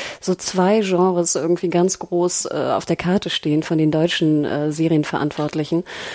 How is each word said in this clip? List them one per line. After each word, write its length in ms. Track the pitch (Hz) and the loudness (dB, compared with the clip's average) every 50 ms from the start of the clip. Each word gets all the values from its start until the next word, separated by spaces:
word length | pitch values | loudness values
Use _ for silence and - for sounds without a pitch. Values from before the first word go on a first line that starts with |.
| - - - - | -10 -10 -10 -8
so 140 | - 190 185 | -2 -2 -2
zwei 440 | - - - - 185 180 185 214 226 | -2 -2 -4 0 2 4 4 4 2
Genres 540 | 208 190 185 175 185 190 180 175 170 - - | 2 2 2 4 4 4 4 2 0 0 0
irgendwie 340 | - 147 165 175 170 - 170 | 0 0 0 0 0 0 0
ganz 300 | 160 175 175 185 - - | 2 2 2 2 0 -2
groß, 480 | 190 - 180 175 175 180 - - - | -6 -4 0 0 0 0 0 -2 -4
äh, 80 | - - | -4 -4
auf 320 | 151 135 131 120 101 - | -2 0 0 0 -2 0
der 100 | - 165 | -2 -4
Karte 340 | - - 180 180 - - 170 | -2 0 0 0 0 0 -2
stehen 340 | - - - 156 147 156 156 | -6 -4 -2 0 0 0 0
von 140 | - 165 156 | 0 0 2
den 120 | 156 156 | 2 2
deutschen, 560 | 151 156 160 175 - - 170 156 151 151 147 | 2 2 2 2 0 2 2 2 2 2 0
äh, 260 | - 113 147 147 151 | 0 -2 -2 -2 -2
Serienverantwortlichen. 1120 | 147 156 160 160 160 151 151 - - - 143 147 - - 147 147 - 156 - - 165 170 180 - - - - - | -2 0 0 2 2 2 0 0 -2 -2 -2 -2 -2 -2 -4 -4 -2 -4 -4 -2 -2 -4 -4 -4 -12 -12 -12 -12